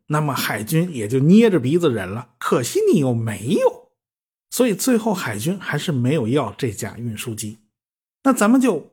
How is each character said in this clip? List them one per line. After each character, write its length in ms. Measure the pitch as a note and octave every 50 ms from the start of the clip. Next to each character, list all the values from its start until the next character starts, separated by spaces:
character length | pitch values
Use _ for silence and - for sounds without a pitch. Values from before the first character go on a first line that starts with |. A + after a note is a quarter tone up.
| _
那 140 | - D3+ D3+
么 140 | D3+ C#3+ B2
海 300 | A#2 - - C3+ G2+ A2
军 260 | - D#3+ D#3+ F3 F3+ D#3
也 140 | A#2+ G#2
就 140 | G#2+ C3 C3
捏 300 | C#3 D#3+ F#3+ A3 A#3 A3
着 100 | F#3 D3+
鼻 180 | A#2+ B2+ D#3 F3
子 140 | E3+ D3 A#2
忍 160 | G#2+ F#2+ F2+
了， 220 | G2+ A#2+ B2 _ _ -
可 240 | - - G3+ C#3+ A#2+
惜 180 | - - F#4+ A4 G4+ C#4+
你 60 | E3+
又 160 | C3+ B2+ A#2+
没 400 | A#2 A2+ A2+ G#2 F#2 G2+ C3 G3+ A#4
有。 300 | C5 B4 - - - _ _ _ _ _ _ _ _ _ _ _ _ -
所 160 | - - B3+
以 80 | B3 F#3
最 220 | F#3 - C4 B3
后 180 | G#3+ - A3+ G3+
海 240 | F#3 - B2+ G#2 G#2
军 180 | A2 D#3+ G3 G3
还 180 | - - C#3+ D3
是 140 | - - D3
没 220 | B2 A#2+ B2+ D#3
有 120 | D#3+ A2+
要 260 | G#2+ C3 D3 B2+ G2+ F#2
这 140 | - C#3 A#2
架 260 | G2 - - G2 -
运 200 | A2 A#2+ A#2+ A2
输 180 | G2+ - A#2+ A2
机。 240 | G#2+ - G#2 A2 _ _ _ _ _ _ _ _ _ _ _ _ _ -
那 80 | C4 B3+
咱 180 | - G#3+ G#3+
们 100 | B3 C4+
就 320 | A#3+ A#3+ F3+ C#3+ - -